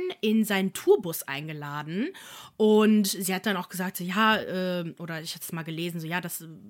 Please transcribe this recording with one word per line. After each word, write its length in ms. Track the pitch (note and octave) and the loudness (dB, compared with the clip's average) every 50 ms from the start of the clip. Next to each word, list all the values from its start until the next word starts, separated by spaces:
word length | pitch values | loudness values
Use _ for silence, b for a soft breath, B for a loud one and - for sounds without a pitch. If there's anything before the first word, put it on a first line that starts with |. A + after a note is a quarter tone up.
| F4+ F#4 - - | -2 -4 -4 -2
in 240 | - A3 A3 A3 G#3+ | 0 2 4 4 4
seinen 280 | G#3+ G3+ F#3+ G3 F#3 - | 4 2 0 0 0 -2
Tourbus 500 | - - F4 G#4 C4 F#3+ E3 D#3+ - - | 0 4 4 4 4 4 -2 -6 -6 -6
eingeladen. 840 | - C#3 C#3+ D3+ D#3+ D3+ D3 D3 C#3+ C#3+ D3 D3 D#3 E3+ G3 C4 F#4+ B B B B B B B B B | -6 -6 -6 -6 -8 -8 -8 -8 -8 -8 -8 -6 -4 -2 -2 -2 -4 B B B B B B B B B
Und 500 | - A3 G#3+ G#3+ G#3+ G#3+ G#3+ G#3+ G#3+ G3+ | 2 4 6 8 8 8 8 6 6 4
sie 260 | G3 - F3+ G3 F#3+ F#3 | 2 0 -4 -2 -2 -2
hat 120 | F#3 - | -2 0
dann 120 | A3 G3 | -2 -2
auch 120 | F3+ F3+ - | -2 -4 -6
gesagt, 280 | - F3 F#3 F#3+ - | -6 -6 -6 -6 -4
so, 60 | - F3 | -6 -6
ja, 340 | F3+ F#3 G#3+ A3 A3 G#3+ | -2 0 2 4 4 4
äh, 560 | F#3 - - F3 F#3 F#3 F3+ F3+ F3 E3+ E3 - - | 2 0 -2 -4 -2 -2 -2 -2 -4 -4 -6 -8 -10
oder 220 | E3+ E3 E3 D#3 | -10 -10 -8 -8
ich 120 | D#3+ E3 - | -8 -10 -10
hatte 100 | E3+ - | -10 -10
es 80 | - | -10
mal 120 | F3 E3 D#3 | -8 -8 -8
gelesen, 360 | E3 D#3+ D#3+ E3+ F3 E3 E3 | -6 -6 -4 -4 -4 -6 -6
so, 80 | D#3+ | -6
ja, 140 | D#3+ E3+ F3+ | -2 -2 -2
das, 240 | E3+ E3+ - - E3 E3 D#3 - - | -2 -4 -8 -10 -12 -14 -18 -18 -18